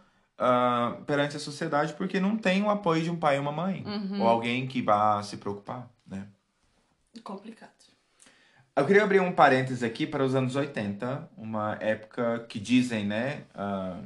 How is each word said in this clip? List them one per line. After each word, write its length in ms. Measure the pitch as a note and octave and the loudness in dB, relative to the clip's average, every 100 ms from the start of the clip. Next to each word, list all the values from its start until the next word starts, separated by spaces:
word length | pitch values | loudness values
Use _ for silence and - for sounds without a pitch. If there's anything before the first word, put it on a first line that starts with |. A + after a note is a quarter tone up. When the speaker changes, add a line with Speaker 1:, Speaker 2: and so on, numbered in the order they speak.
| _ _ _ - | _ _ _ 0
Speaker 1:
ah, 600 | A#2+ B2 B2 B2 A#2+ - - | 2 4 4 2 0 -2 -2
perante 300 | C#3+ C#3+ D3+ | 0 0 -4
a 40 | |
sociedade 540 | D3 C#3+ E3 D3 D#3+ | -10 -6 -2 0 0
porque 260 | - F#3+ F#3+ | -4 -4 0
não 180 | F#3+ A3 | 0 0
tem 260 | G3 F#3 | 2 2
o 60 | G#3 | 2
apoio 340 | G#3 F#3 D#3+ | 0 2 0
de 60 | E3 | 0
um 60 | E3+ | 0
pai 180 | D#3+ C#3 | 2 2
e 20 | |
uma 120 | C#3+ | 0
mãe. 320 | D3+ F#3 F#3+ - | -4 -4 -4 -6
Speaker 2:
Uhum. 360 | G3+ G3 G3+ | -6 -6 0
Speaker 1:
Ou 60 | A2+ | 2
alguém 400 | A#2 A#2 B2 C3 | 2 2 -2 -2
que 140 | B2+ | -2
vá 400 | A2 G#2 G#2+ G#2 | 2 4 4 2
se 120 | G#2 G#2 | -2 -8
preocupar, 520 | G2+ G2+ - B2 A#2 _ - | -8 -8 -8 -10 -12 _ -14
né? 200 | G2 G2+ _ _ _ _ _ _ _ _ A#3 | -14 -14 _ _ _ _ _ _ _ _ -20
Speaker 2:
Complicado. 480 | - G3 A3 - - _ _ _ _ _ - _ _ _ _ - | -14 -14 -16 -20 -20 _ _ _ _ _ -20 _ _ _ _ -2
Speaker 1:
Eu 120 | C#3 | 4
queria 160 | G3 | 6
abrir 160 | G#3+ F#3+ | 6 4
um 120 | F3+ | 4
parêntese 540 | F3 D3 C3 C3 B2 A#2 | 6 6 6 2 -2 -4
aqui 220 | - D3+ | -2 -4
para 160 | C#3+ C3+ | 0 0
os 80 | |
anos 220 | C3 B2+ C3+ | 0 0 -2
oitenta, 760 | C#3+ C3 G2+ G2+ B2 C#3+ D#3+ - | -4 -4 -6 -6 -6 -6 -10 -14
uma 400 | A2 A2 G#2+ - | -8 -4 -4 -2
época 640 | A2 G#2+ - - A#2 A#2 - | -2 -4 -6 -4 -2 -2 -6
que 100 | A#2 | -10
dizem, 460 | G2+ B2+ B2 A2+ G2+ | 2 4 4 0 -2
né, 380 | G#2+ C3 C#3+ - | -2 -4 -6 -12
ah, 460 | - G2+ G2 F#2 F2 | -8 -4 -4 -6 -8